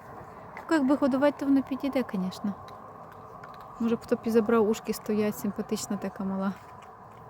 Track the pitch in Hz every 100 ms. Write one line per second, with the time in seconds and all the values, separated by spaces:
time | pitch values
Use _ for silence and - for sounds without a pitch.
0 | - - - - - - - 320 262 285
1 | 285 262 294 285 277 277 262 262 277 269
2 | 240 190 185 - 202 190 - - - -
3 | - - - - - - - - 226 226
4 | - 233 233 226 214 233 208 226 - 208
5 | - 214 214 202 208 208 208 208 - 202
6 | 196 - 196 190 196 190 - - - -
7 | - -